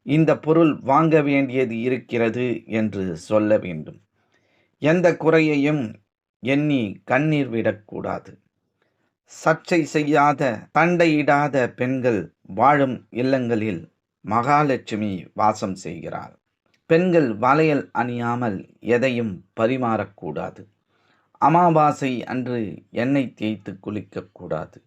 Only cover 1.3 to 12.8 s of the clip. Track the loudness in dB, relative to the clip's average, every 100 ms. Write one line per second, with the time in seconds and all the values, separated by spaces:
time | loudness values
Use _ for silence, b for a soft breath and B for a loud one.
1.3 | 0 0 -2 -2 -2 -2 -4 -4 0 0
2.3 | 0 -4 -4 -4 -2 -2 -4 -6 -8 -2
3.3 | 0 2 0 0 -10 -12 -18 _ _ _
4.3 | _ _ _ _ _ 2 4 2 2 2
5.3 | 4 2 2 0 0 -4 -10 _ _ _
6.3 | _ -2 0 0 0 -2 -8 -2 0 0
7.3 | 0 -2 -2 -2 -4 -12 -10 -8 -10 -12
8.3 | -20 _ _ _ _ _ _ _ _ _
9.3 | -4 0 0 0 0 0 -2 2 4 4
10.3 | 2 -2 -4 -2 0 2 4 2 2 2
11.3 | 2 2 0 -2 -2 -4 0 0 0 -4
12.3 | _ -12 2 4 4